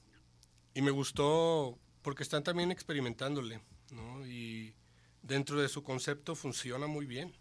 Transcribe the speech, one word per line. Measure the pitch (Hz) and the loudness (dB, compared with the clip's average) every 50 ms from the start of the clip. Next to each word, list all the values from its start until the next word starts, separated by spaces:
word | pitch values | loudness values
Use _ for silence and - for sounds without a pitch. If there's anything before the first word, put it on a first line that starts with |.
| - - - - - - - - - - _ - _ _ - | -20 -20 -20 -20 -20 -20 -20 -20 -20 -20 _ -20 _ _ 0
y | 135 | 2
me | 139 143 | 4 4
gustó | 139 139 135 - - - 143 147 156 165 165 165 165 156 143 127 120 - - - - - | 4 4 0 0 2 4 4 6 6 6 6 6 4 4 2 0 -4 -8 -14 -20 -20 -8
porque | - 143 135 - 143 | -6 -6 -4 -4 -2
están | - 160 147 143 | -2 0 0 0
también | 175 175 175 175 175 | 2 2 2 2 2
experimentándole, | 180 - - - 156 143 127 120 113 - 131 139 147 143 123 110 113 110 - - - - - - | 0 0 -2 -2 0 0 0 0 0 -2 -2 -2 -2 -2 -2 -4 -6 -10 -12 -16 -20 -20 -20 -16
¿no? | 127 117 113 117 127 139 135 | -14 -12 -12 -10 -10 -10 -10
Y | 127 123 120 117 113 113 110 110 107 - - - - - - - - - _ | -10 -10 -8 -8 -8 -8 -8 -10 -10 -14 -18 -20 -20 -20 -20 -20 -20 -20 _
dentro | - 123 135 139 139 - 143 147 | -4 0 2 2 2 2 2 4
de | 143 131 | 4 2
su | - 147 - | 2 -2 -4
concepto | - 131 127 - - 143 147 - 165 165 | -4 -4 -2 0 -2 -2 -2 -4 -6 -6
funciona | 156 - 139 113 - - 127 120 131 147 151 | -4 -4 -4 -4 -4 -4 -4 -4 -2 -2 -2
muy | 151 147 147 | -2 -2 -4
bien | 131 120 131 165 180 180 - | -4 -6 -6 -8 -8 -10 -16